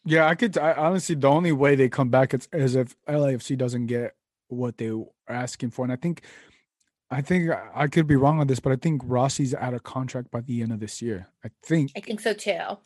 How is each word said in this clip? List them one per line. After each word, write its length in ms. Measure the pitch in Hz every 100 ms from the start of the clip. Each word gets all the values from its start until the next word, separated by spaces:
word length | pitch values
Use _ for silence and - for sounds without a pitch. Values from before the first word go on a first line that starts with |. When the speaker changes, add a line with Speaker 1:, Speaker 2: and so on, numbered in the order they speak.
Speaker 1:
Yeah, 220 | 165 160 160
I 80 |
could, 240 | 170 233 170
I, 140 | 156
honestly, 400 | 151 160 190 -
the 140 | 156 139
only 240 | 151 175
way 220 | 143 143
they 140 | 139 131
come 220 | - 127
back 240 | 127 131
is, 140 | 135 -
is 220 | 165 135
if 200 | 127 123 - -
L 180 | 151
A 100 | 143
F 80 | 127
C 140 | - 131
doesn't 300 | 127 120 117
get 280 | 120 120 - _ _ -
what 280 | 123 123 113
they 140 | 113
were 160 | 110 - _ -
asking 420 | 120 123 - 123
for. 140 | 123
And 80 | 127
I 40 | 127
think, 260 | 170 170 - - - _ _ _ _ _ -
I 100 | 139
think 300 | 143 180 165 117 107
I 120 | - 147
could 200 | 170 151
be 100 | 139
wrong 240 | 139 156
on 60 | 143
this, 140 | 127
but 120 | 139
I 40 | 131
think 240 | 165 147
Rossi's 500 | 127 123 135 - 135
out 180 | - 127
of 100 | 123
contract 480 | - 131 131 127 120
by 120 | 120
the 200 | 127 117
end 100 | 113
of 80 | 107
this 200 | 107 -
year. 280 | 117 98 95 _
I 40 | 117 _
think. 300 | - 160 139 208
Speaker 2:
I 40 |
think 200 | - 214
so 140 | 226
too. 240 | 208 214 170 - 208